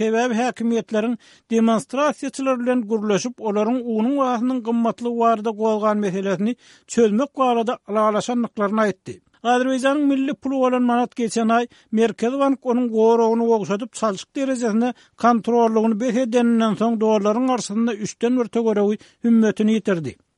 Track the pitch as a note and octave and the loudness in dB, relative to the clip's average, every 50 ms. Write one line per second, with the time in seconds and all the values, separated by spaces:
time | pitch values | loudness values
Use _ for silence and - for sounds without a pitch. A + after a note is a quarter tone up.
0 | G#3+ A3 A3 A3+ A#3+ B3+ A#3 A3 B3 B3+ - - A3+ A#3 A#3 A3+ - - A3 G#3+ | -2 0 2 0 0 0 0 0 -2 -2 -2 -2 -2 -2 -2 -2 -4 -2 -4 -2
1 | G#3+ A#3+ A#3+ - _ - - _ _ - A3+ A3+ A3 A3+ A3+ G#3+ - - - C4 | -2 -2 -4 -6 _ -18 -20 _ _ -2 0 2 4 4 2 2 -2 -4 -4 0
2 | D4 D4+ - - - C4+ - - C4+ C4 C4 A#3+ A#3+ B3 B3 B3+ A3 G3+ A3+ A3 | 0 0 0 -2 -6 -10 -6 -4 -2 -2 -2 -2 0 -2 -2 -2 -2 -2 -2 -2
3 | G#3 G#3+ G#3 F3+ - B3+ A#3+ - A3 A3 G3+ G#3 G#3 A3 B3+ C4 A#3 A#3+ A3+ G#3+ | 0 0 0 0 0 -4 -10 -8 -6 -4 -2 0 0 0 -2 -2 -2 -2 -2 -2
4 | A3 B3 C#4+ C#4+ C4+ B3+ B3 A3 A#3+ B3+ C4 B3+ G#3 A3+ A#3+ A#3 A#3 A3+ G3+ - | 0 0 0 0 0 0 0 -2 -2 -2 -2 -4 -2 -2 -2 0 0 0 -2 -4
5 | A#3+ A#3+ A#3+ A#3 A#3 A#3 A3+ G#3+ G#3 A#3 G#3+ G3+ A3 A3+ G#3+ G#3+ G#3 G#3+ G#3+ G#3 | -6 -6 -2 0 2 2 2 2 -2 -4 -4 -2 0 0 0 2 0 0 0 0
6 | G#3 G3 F3 G3 F#3+ G3 F#3+ E3 G3+ A3+ B3 _ _ - - _ _ - - A#3 | -2 -2 -2 -4 -2 -2 -2 -2 -2 -4 -4 _ _ -20 -20 _ _ -6 0 2
7 | A#3 G#3+ G3+ A3 C#4+ C#4+ - D4+ C4 B3 A#3+ A#3 A3+ A3 B3 - _ - G3+ A3 | 2 4 4 0 -2 -2 -2 -2 0 0 2 0 0 -2 -4 -6 _ -6 -2 0
8 | G#3+ G#3+ G#3 G#3 - - B3 A#3+ A#3 G#3+ - A3 G3+ G3 G#3+ A3 A3 G#3 F#3 _ | 2 2 2 0 -2 -2 -2 -2 -2 -4 -4 -2 -2 -2 0 0 0 0 -2 _
9 | _ - - F3 _ _ _ _ - A#3 B3 B3 B3+ C4 C4 B3+ A#3+ C4+ C#4 D4+ | _ -18 -18 -18 _ _ _ _ -2 0 0 2 2 0 0 0 0 0 0 2
10 | D4 C#4 C#4 C4 C4+ C4+ A#3+ - - C4 C#4 C4+ B3+ B3+ B3+ B3 B3 A#3+ A#3+ A#3+ | 2 2 2 0 0 -4 -4 -6 -6 -4 -2 0 0 0 0 0 0 2 2 0
11 | B3 A#3+ - - A#3 A3 - A3+ A3+ A3 A3+ A#3+ A#3+ A#3+ _ _ _ - - G#3+ | 0 -2 -4 -4 -4 -4 -2 -2 0 2 2 0 0 -2 _ _ _ -4 0 0
12 | A3+ A3+ F3+ - A3 A#3 C4 C#4 C#4 C4+ C4+ - - B3+ A#3 B3 B3+ A#3 A3 A3 | 0 0 0 -2 -4 -4 0 0 0 0 0 0 -2 -2 -2 0 0 -2 0 2
13 | A3 A3+ A#3 A#3 A#3 A3+ A3+ A#3 A#3 A#3 A3+ A3 F#3+ D3+ G3 G3+ B3+ A3+ - - | 4 4 4 4 4 2 2 2 2 2 2 0 0 -2 -4 -4 -4 -8 -8 -4
14 | A3 A3 G3 E3+ - _ - D4 C4+ C4 C4+ A#3 B3 A3+ G3+ A3+ A#3 B3+ A#3+ _ | -4 -2 -2 -4 -10 _ -6 -4 -2 -2 -2 -2 -2 -2 0 0 0 -2 -4 _
15 | - _ _ - - A#3 A#3+ A3+ - A3+ A#3 A#3+ A#3 A3+ A3 A3 G#3+ A3+ A3+ G3+ | -14 _ _ -2 2 2 2 2 0 0 2 2 2 2 2 2 2 2 0 0
16 | B3 C4 G3+ B3 C4 A3+ A3 B3 A#3+ A#3 A#3 A3+ A3+ A3 G3 - G#3+ A#3 A#3 G#3+ | -2 -2 0 0 -2 0 0 2 2 2 2 2 2 0 0 0 0 0 0 0
17 | A3 A3 A3 G#3+ G3 G#3 G#3+ A#3+ C4 B3+ B3+ A#3 - - G3+ A3+ A#3 A#3+ A3 G3+ | 0 2 2 2 2 0 0 0 0 0 0 -2 -2 -4 -4 -2 -2 -2 -2 -4
18 | G#3+ - - - A#3 A#3+ B3+ B3+ A#3 G#3 - A#3 A#3 A3+ G#3+ G#3 G3+ G3+ G#3+ - | -6 -8 -6 -4 -2 0 0 0 -2 -2 -2 -2 0 0 0 2 2 0 0 -2
19 | - - _ _ - A#3 A#3 A3+ A3 G#3+ - - G#3+ G#3+ A3 A3 - A3 G3 E3+ | -6 -18 _ _ 0 4 4 4 4 4 2 2 0 2 2 0 0 0 -2 -2
20 | D3+ B2 - _ _ _ _ | -2 -6 -10 _ _ _ _